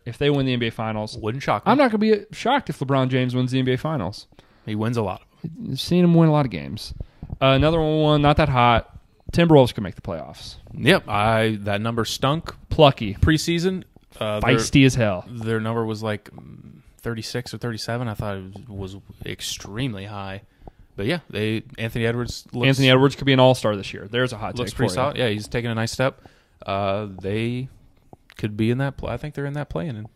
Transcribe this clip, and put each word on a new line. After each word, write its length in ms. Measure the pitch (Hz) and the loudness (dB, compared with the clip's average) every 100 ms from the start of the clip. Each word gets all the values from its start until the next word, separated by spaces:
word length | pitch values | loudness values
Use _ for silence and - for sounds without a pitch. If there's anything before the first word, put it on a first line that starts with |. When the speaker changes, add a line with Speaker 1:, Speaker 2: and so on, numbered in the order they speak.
| - | -12
Speaker 1:
if 120 | 117 | -2
they 100 | 143 | 0
win 160 | 143 135 | 2 0
the 60 | |
N 60 | 123 | 0
B 80 | 117 | -2
A 40 | |
Finals, 460 | - 110 107 107 113 | -4 -6 -6 -8 -6
Speaker 2:
Wouldn't 240 | 107 131 | -6 -4
shock 240 | - 107 - | -2 0 2
me. 60 | |
Speaker 1:
I'm 60 | 247 | 4
not 100 | 262 | 4
gonna 100 | 214 | 2
be 260 | 220 208 - | 2 2 -2
shocked 360 | - 220 277 - | -6 0 0 -2
if 80 | 156 | -6
LeBron 280 | 131 135 127 | -2 0 2
James 260 | 127 127 | 0 0
wins 180 | 127 127 | -2 0
the 80 | 131 | 0
N 60 | 127 | 0
B 60 | |
A 40 | 127 | 0
Finals. 500 | 156 156 90 - - _ _ _ - | -2 -4 -6 -8 -16 _ _ _ -8
Speaker 2:
He 100 | 107 | -4
wins 220 | 110 120 | -2 -2
a 40 | |
lot 200 | 101 95 | -4 -6
of 60 | _ _ 165 | _ _ -14
them. 180 | 160 - | -12 -10
Speaker 1:
I've 80 | 131 | -6
seen 240 | - 175 175 | 0 4 6
him 80 | |
win 140 | 165 165 | 8 6
a 20 | |
lot 120 | 151 120 | 4 0
of 60 | |
games. 420 | 87 69 95 - - - _ - - | -4 -10 -12 -12 -14 -14 _ -14 0
Uh, 60 | 135 | 4
another 320 | 135 147 165 | 4 4 2
one, 400 | 156 156 151 151 | 2 2 4 6
not 140 | 143 151 | 6 4
that 100 | 147 | 2
hot. 400 | 127 120 113 - - _ _ - | 4 4 4 0 -12 _ _ -4
Timberwolves 400 | - 170 151 123 | 2 8 8 6
can 100 | - | 2
make 120 | 92 - | -8 -8
the 60 | |
playoffs. 540 | - 82 65 - - - - | -10 -10 -10 -16 -18 -18 -16
Speaker 2:
Yep. 340 | - 117 185 - | -2 2 2 2
I, 480 | 104 107 110 113 107 | 0 2 2 0 -2
that 200 | 101 101 | -4 -4
number 240 | 113 117 110 | -4 -4 -4
stunk 480 | - 135 160 - - - | -2 -2 -2 -4 -16 -4
Speaker 1:
Plucky. 460 | - 147 - 104 - | 4 6 4 -4 0
Speaker 2:
preseason. 680 | - 156 - 170 180 185 - - _ - | 2 2 0 -2 -2 -4 -10 -20 _ -8
Uh, 200 | 107 107 | -6 -2
their 160 | 117 131 | 2 2
Speaker 1:
Feisty 300 | 113 147 135 | 4 6 6
as 100 | 127 | 6
hell. 300 | 107 90 - | 0 -2 -8
Speaker 2:
their 320 | 120 110 113 | -10 -4 -4
number 260 | 110 117 110 | -2 -4 -4
was, 160 | 107 | -4
like, 280 | 110 104 - | -6 -6 -10
mm, 480 | - - - - - _ _ | -20 -20 -20 -20 -20 _ _
thirty-six 520 | 117 113 - 120 - | -10 -8 -8 -8 -10
or 40 | 110 | -10
thirty-seven. 500 | 120 110 - 117 120 | -8 -8 -6 -6 -6
I 60 | |
thought 240 | 104 107 98 | -6 -6 -8
it 320 | 95 101 - | -10 -16 -14
was, 260 | 98 95 98 | -12 -12 -12
was 60 | - - - | -18 -16 -12
extremely 800 | 95 - - - 104 135 98 98 | -10 -10 -12 -10 -6 -6 -6 -10
high. 380 | 104 98 98 - _ - - - - | -12 -10 -12 -16 _ -20 -20 -16 -8
But 120 | 104 | -4
yeah, 120 | 175 - | -4 -6
they, 340 | 101 107 110 - - | -6 -4 -4 -8 -10
Anthony 280 | 113 120 117 | -8 -4 -2
Edwards 400 | 120 120 - - | -2 -6 -10 -10
looks 140 | 123 135 | 0 2
Speaker 1:
Anthony 220 | 131 135 | 4 6
Edwards 260 | 131 139 - | 6 4 2
could 80 | 139 | 2
be 80 | |
an 60 | 131 | 6
all-star 340 | 131 127 110 101 | 6 6 0 -2
this 180 | - | -6
year. 140 | - 98 | -12 -6
There's 220 | 120 127 | -2 -2
a 60 | 107 | -4
hot 180 | 107 120 | -8 -6
Speaker 2:
looks 140 | 123 | -6
Speaker 1:
take 60 | - | -2
Speaker 2:
pretty 120 | 110 | -2
Speaker 1:
for 40 | |
you. 20 | 92 | 0
Speaker 2:
solid. 220 | 139 - | -2 0
Yeah, 100 | 123 | -2
he's 200 | 104 104 | -2 -4
taking 220 | 123 120 | -6 -4
a 40 | 113 | -4
nice 160 | 113 | -4
step. 300 | - 131 - - _ _ _ - | -2 -2 -4 -14 _ _ _ -6
Uh, 420 | 98 101 98 107 92 | -2 -2 -2 -6 -8
they 460 | 95 107 117 123 131 - _ _ _ - _ - | -6 -4 -4 -6 -8 -14 _ _ _ -20 _ -10
could 180 | 110 104 | -6 -2
be 160 | 110 | 0
in 60 | 123 | 0
that 180 | 139 - | -2 -6
pl-, 140 | - | -8
I 80 | 120 | -8
think 160 | 151 | -8
they're 120 | 147 143 | -8 -8
in 60 | |
that 140 | 147 143 | -8 -8
play-in 380 | 160 170 107 110 | -6 -6 -8 -12